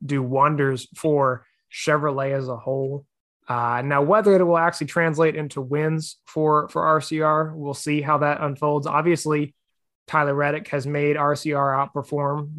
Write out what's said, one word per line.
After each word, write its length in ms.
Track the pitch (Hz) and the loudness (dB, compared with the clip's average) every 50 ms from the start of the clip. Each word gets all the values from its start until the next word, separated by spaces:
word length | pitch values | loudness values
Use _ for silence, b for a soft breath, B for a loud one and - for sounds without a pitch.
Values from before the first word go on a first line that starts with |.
| - | -8
do 180 | 135 143 139 | -4 -2 -2
wonders 640 | 131 123 131 135 135 147 151 143 143 135 131 123 - - - | -2 0 0 2 2 2 2 2 0 0 0 -2 -6 -12 -10
for 500 | - - 160 151 143 139 131 127 120 - _ _ _ _ _ | -4 0 2 2 4 4 2 0 -2 -6 _ _ _ _ _
Chevrolet 600 | - - - - 151 151 143 151 139 135 135 135 | -14 -6 0 2 2 2 2 0 -2 -2 -2 -2
as 160 | 139 139 135 127 | -2 -2 -4 -4
a 100 | 127 113 | -8 -8
whole. 480 | - 131 131 135 135 135 139 143 139 _ _ _ _ _ _ _ _ - | -6 -4 -4 -2 -4 -4 -6 -8 -12 _ _ _ _ _ _ _ _ -6
Uh, 340 | 127 120 120 120 120 123 127 | -4 -2 0 0 -2 -2 -2
now, 200 | 143 143 139 143 | 0 0 2 2
whether 320 | 147 196 214 214 208 196 | 4 4 4 6 6 6
it 80 | 185 185 | 6 6
will 160 | 175 170 165 | 4 4 2
actually 260 | 165 170 170 - 160 | 2 0 0 -2 -6
translate 500 | 139 - 175 170 165 156 147 165 160 151 | -4 0 0 0 2 2 2 2 2 2
into 240 | 156 151 143 - 143 | 0 -6 -8 -8 -8
wins 580 | 135 127 139 147 151 156 160 160 156 - - _ _ - | -6 -4 -2 -2 0 0 -2 -2 -4 -8 -12 _ _ -10
for, 420 | - 160 156 151 151 151 147 - | -4 -2 2 4 4 2 2 0
for 140 | - 160 165 | -2 0 2
R 180 | 160 156 156 | 2 2 2
C 200 | 143 - 160 156 | 0 -2 -2 0
R, 300 | 156 151 156 156 160 156 156 | 2 2 2 2 0 -2 -6
we'll 180 | 160 147 143 139 | -8 -8 -8 -8
see 260 | - - 156 147 147 | -6 -4 -4 -2 -2
how 200 | 143 143 151 143 | 0 0 0 2
that 220 | 147 147 147 - | 2 0 0 0
unfolds. 440 | 156 147 139 - - 147 147 147 139 | -2 -4 -4 -2 0 0 0 0 -2
Obviously, 680 | 156 147 147 156 175 170 156 - 156 151 151 147 147 _ _ _ _ _ _ _ _ _ _ _ | -2 -2 0 2 2 2 0 0 0 0 0 -2 -4 _ _ _ _ _ _ _ _ _ _ _
Tyler 300 | - - 156 147 143 143 | -2 0 0 2 2 2
Reddick 320 | 143 147 143 147 156 - - | 0 0 0 -2 -4 -6 -6
has 180 | - 143 123 | -4 -4 -4
made 320 | 143 147 147 147 147 147 151 | -2 -2 0 2 2 2 2
R 180 | 147 143 147 | 2 0 0
C 180 | 143 - 156 147 | 0 -2 -2 -2
R 200 | 143 139 139 135 | 0 0 0 0
outperform 800 | 135 139 139 - 147 131 - - 147 143 139 143 147 147 147 151 | 0 -2 -2 -4 -8 -8 -6 -4 -2 -2 -2 -2 -4 -6 -8 -8